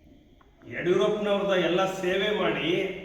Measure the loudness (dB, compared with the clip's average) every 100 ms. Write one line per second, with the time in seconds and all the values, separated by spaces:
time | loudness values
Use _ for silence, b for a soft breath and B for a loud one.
0 | -20 -20 -20 -20 -20 -20 -12 -4 2 2
1 | 2 0 0 0 2 2 2 2 0 -2
2 | -2 0 0 0 0 -2 0 0 -2 -6